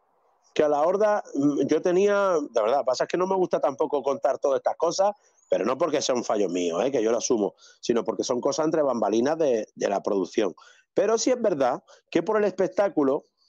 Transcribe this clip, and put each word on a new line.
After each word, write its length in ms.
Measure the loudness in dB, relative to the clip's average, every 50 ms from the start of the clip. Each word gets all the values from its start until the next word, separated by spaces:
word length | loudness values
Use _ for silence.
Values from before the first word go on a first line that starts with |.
| _ _ _ _ _ _ _ _ _ _ 0
Que 80 | 2
a 60 | 2 2
la 140 | 4 2
horda, 400 | 2 2 2 2 2 2 0 0 -4 -6 -4
mm, 320 | 0 0 0 2 2 0
yo 160 | 2 0 0
tenía, 520 | 2 2 2 2 2 2 2 2 2 2 0 0 -2 -2
de 120 | -2 0
verdad, 220 | 0 2 0 0 0
pasa 200 | 0 -2 -2 -2
es 40 | -2
que 100 | -2 -2
no 80 | 0
me 80 | 0 0
gusta 240 | 0 0 0 0 0
tampoco 420 | 0 -2 0 -2 -2 -2 -2 -2
contar 360 | -2 -2 -2 0 0 -2 -2 0
todas 200 | 0 0 0 0
estas 180 | -2 -2 -2
cosas, 360 | 0 -2 -2 0 2 0 0 0 _ _ _ _ _ _ -2
pero 140 | -2 0 0
no 100 | 0 0
porque 240 | 0 -2 -2 0 -2
sea 140 | 0 0 -2
un 100 | -2 0
fallo 240 | -2 0 0 0 0
mío, 320 | 0 -2 -2 -2 0 0
¿eh? 80 | -2 0
Que 120 | 0 0
yo 80 | 0 0
lo 80 | 0 0
asumo, 360 | 0 0 0 0 0 -2 -4 _ -20 -20 -20 -12
sino 240 | -2 0 0 0 0
porque 200 | -2 -4 -4 -2
son 160 | -2 -2 -2
cosas 240 | -2 -2 -2 0 -2
entre 160 | 0 0 0
bambalinas 540 | 0 0 0 0 0 0 2 2 2 0 0 0
de, 280 | 0 0 0 0 -2 -6 -8
de 140 | -6 -4 -2
la 140 | -2 -2
producción. 520 | -2 -2 -2 -2 -2 -2 0 -2 -2 -2 -4 -8 -20 -20 -20 _ _ _ -2
Pero 240 | 0 0 2 0 0
sí 120 | 0 0
es 120 | -2 0
verdad 400 | 0 -2 0 0 0 0 0 -4 _ _ -20 -20 _ -4
que 120 | -2 -2
por 160 | -2 0 0 0
el 60 | 0
espectáculo, 800 | 0 0 -2 -2 -2 0 0 0 0 0 0 0 0 0 -2 -6 _ _ _ _